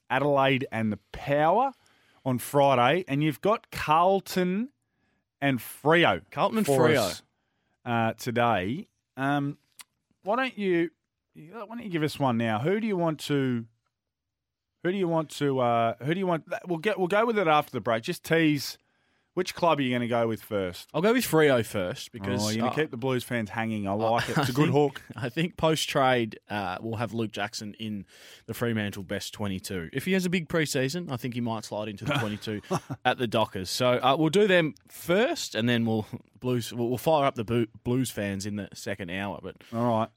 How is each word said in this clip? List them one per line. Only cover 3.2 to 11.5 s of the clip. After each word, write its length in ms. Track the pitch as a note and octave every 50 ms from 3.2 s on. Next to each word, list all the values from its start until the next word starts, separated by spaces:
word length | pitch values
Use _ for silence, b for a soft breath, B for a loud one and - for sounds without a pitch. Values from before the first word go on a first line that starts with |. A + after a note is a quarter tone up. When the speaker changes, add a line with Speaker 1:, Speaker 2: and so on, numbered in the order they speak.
| D3+
Speaker 1:
you've 160 | D#3 C3+ -
got 300 | - F#3+ A3 - - _
Carlton 1000 | - - - D#3 D3+ E3 F3 F#3+ G3 F#3+ - - - F#3 F3+ F3+ F#3 G3+ A#3+ C#4 - _ _ _ _ _ _ _ _ _ _ _ _ _
and 200 | C#3 C#3 C3 A2+
Freo 640 | - - - - - D3 E3 F3 D#3+ A#2+ F#2+ E2 - _
Speaker 2:
Carlton 260 | - C#3 E3 G#3+ A3
and 80 | A3 G3+
Speaker 1:
for 220 | D3 C#3 C3 - -
Speaker 2:
Freo. 60 | D#3
Speaker 1:
us, 240 | C3 G#2+ F2+ E2 - - _ _ _ _ _ _ _ _ _ _ _ -
uh, 280 | B2 A#2 A#2 A2+ A2+ A2+
today. 760 | - - B2+ A2+ A#2+ A#2+ A#2 A2+ F#2+ F2+ G2+ C3 F3+ - - _ _ _ _ _
Um, 440 | B2+ C3+ C#3 C#3+ C#3+ C#3+ C#3+ D3 - _ _ _ - - _ _ _ _ _ _ _ -
why 120 | F3+ A3
don't 200 | B3 C4 B3+ -
you, 320 | G#3 G3+ F#3+ F3+ E3+ E3+ E3 - _ _ _ _ _ _ _ _
why 300 | D#3 D3+ D#3+